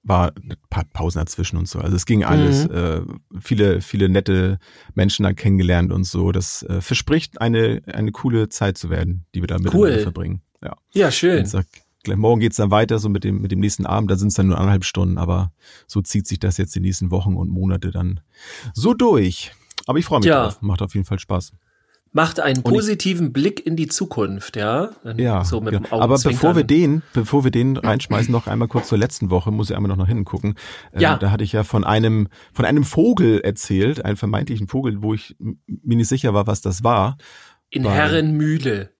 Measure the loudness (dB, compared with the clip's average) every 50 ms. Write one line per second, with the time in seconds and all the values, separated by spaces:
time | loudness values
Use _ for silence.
0 | _ 2 2 2 2 0 -2 -6 -14 -14 -14 _ _ _ -6 -6 -6 -4 _ -4
1 | -4 -2 -2 -2 -4 -4 -4 -4 -4 -2 -2 -4 -4 -4 -6 -6 -2 0 0 0
2 | 0 2 2 2 4 4 2 4 4 4 2 2 0 0 -2 -2 -2 -2 -2 -4
3 | -6 -8 -12 -16 _ _ -16 -16 -4 -2 2 2 4 4 2 0 -2 -4 0 0
4 | 2 4 4 2 2 2 2 2 2 0 -2 -4 _ -16 -20 -20 -20 -8 -2 0
5 | 0 0 2 2 0 0 0 0 2 2 4 4 4 4 4 2 2 2 0 -2
6 | -2 -2 -2 0 0 0 0 0 -2 -4 -8 -10 -8 -6 -6 -6 -4 -2 -4 -4
7 | 0 0 0 0 0 -4 -8 -4 -2 0 2 2 2 2 0 -2 _ -10 -6 -4
8 | -4 -4 -4 -2 -2 0 2 2 0 0 -2 -2 -2 -2 -2 -4 -4 -4 -2 -2
9 | -2 -2 -4 -6 -8 _ -6 -6 -4 -2 -2 -2 0 2 4 4 4 4 4 2
10 | 0 -2 -4 -6 -6 -6 -6 -8 _ _ _ _ -14 -14 -14 _ _ _ _ 2
11 | 2 2 2 2 2 2 2 2 0 0 -2 -2 -4 _ -10 -20 _ _ _ _
12 | _ -4 -2 2 4 4 4 4 2 0 2 0 2 2 4 2 2 2 0 -2
13 | 0 -2 -2 -2 -2 -2 -2 -2 -2 -2 0 0 0 0 -2 -4 -4 -2 0 -2
14 | 0 0 0 2 2 0 2 2 2 2 2 2 4 2 2 2 0 -2 -2 0
15 | 0 0 0 0 0 0 0 0 -2 -2 _ _ _ -20 -20 -20 _ _ -4 -4
16 | -4 -2 -4 -4 -2 -4 -6 -4 -2 -2 -2 -2 -4 -4 -4 -2 -2 -2 -2 -2
17 | -2 -2 -2 0 0 0 -2 -2 -2 -4 -2 -2 -2 -2 -2 -2 -4 -4 -4 -2
18 | -4 -4 -4 -6 _ _ _ _ -20 -20 -20 -14 -14 -12 -8 -2 0 0 2 2
19 | 4 4 4 4 2 2 -2 -4 -12 -14 -16 _ _ _ -16 -12 -6 -2 -2 -2
20 | 0 0 0 2 4 4 4 4 2 0 -4 -4 -2 -2 -2 -2 -2 -4 -4 -4
21 | -4 -2 -6 -8 -4 -4 -4 -4 -4 -6 _ _ _ _ _ _ _ _ _ _
22 | _ _ 0 0 0 0 0 -2 0 0 0 0 2 2 2 2 2 0 -4 -2
23 | -2 -2 0 0 -2 -2 0 0 0 0 -2 -2 -4 -4 -2 -2 -2 -4 -2 -4
24 | -4 -4 -2 -4 -2 -2 -4 -8 -10 -10 -8 -4 -2 -2 0 -2 -2 -4 -8 _
25 | -12 -8 -4 -2 0 0 2 0 0 0 -2 -2 -2 -2 -2 -2 -2 -2 0 2
26 | 4 4 4 4 2 2 2 4 4 4 4 4 4 4 4 4 6 4 2 0
27 | -2 -2 -2 -2 -2 2 2 2 2 2 2 2 2 2 0 0 0 0 0 0
28 | -2 -2 0 0 2 2 0 0 0 -2 -2 -2 -2 0 -2 -4 0 0 0 0
29 | 0 0 -2 -4 -2 0 0 0 0 0 -2 -2 -2 -2 -2 -2 -2 0 0 0
30 | 0 0 0 0 -2 -4 -6 -4 -4 -4 -4 -4 -10 -18 -18 -18 -20 -12 -2 0
31 | 2 2 2 2 0 0 0 0 -2 -2 0 -2 -2 0 0 0 2 2 2 2
32 | 2 2 2 2 0 -2 _ -20 -20 _ _ -2 0 2 2 2 2 2 2 2
33 | 4 4 4 4 4 4 4 4 2 -2 -4 -4 -4 -2 0 2 2 2 0 -2
34 | -4 -4 -4 -2 -2 -2 -2 -2 -2 -2 -4 -6 -6 -4 -4 -2 -2 -2 -4 -2
35 | -4 -4 -4 -4 -8 -14 -20 _ -10 -10 -10 _ _ -14 -14 -8 _ 0 2 2
36 | 2 2 0 0 0 0 2 2 0 0 -2 -2 -2 -4 -4 0 0 2 2 2
37 | 2 0 -2 -8 -14 -20 -20 -20 -20 -20 _ _ _ _ -4 -2 0 2 2 2
38 | 2 2 2 2 2 0 0 0 2 0 0 0 0 -2 -4 -4 -6 -12 _